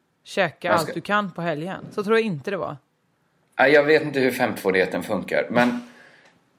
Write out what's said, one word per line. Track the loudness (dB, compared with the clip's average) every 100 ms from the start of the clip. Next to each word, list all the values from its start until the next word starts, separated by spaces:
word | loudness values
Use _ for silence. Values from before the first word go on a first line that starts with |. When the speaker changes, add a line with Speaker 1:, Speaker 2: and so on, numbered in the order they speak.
| _ _
Speaker 1:
käka | -8 -2 -2 -4 0
Speaker 2:
Jag | 0
ska | 0
Speaker 1:
allt |
du | -8
kan | -2 -2 -2
på | -6
helgen. | -6 -6 -8 -12 -10
Så | -8
tror | 0 0
jag | 0
inte | -6 -6
det | -6
var. | -8 -10 _ _ _ _ _ _ _ 2
Speaker 2:
Nej, | 6
jag | 6
vet | 6 2
inte | 2 0
hur | 0
fem | 2 -2
två-dieten | 0 0 2 2 -2
funkar, | -4 -4 -2 -2 0
men | 2 2 0 -12 -20 -20 _ _ _ _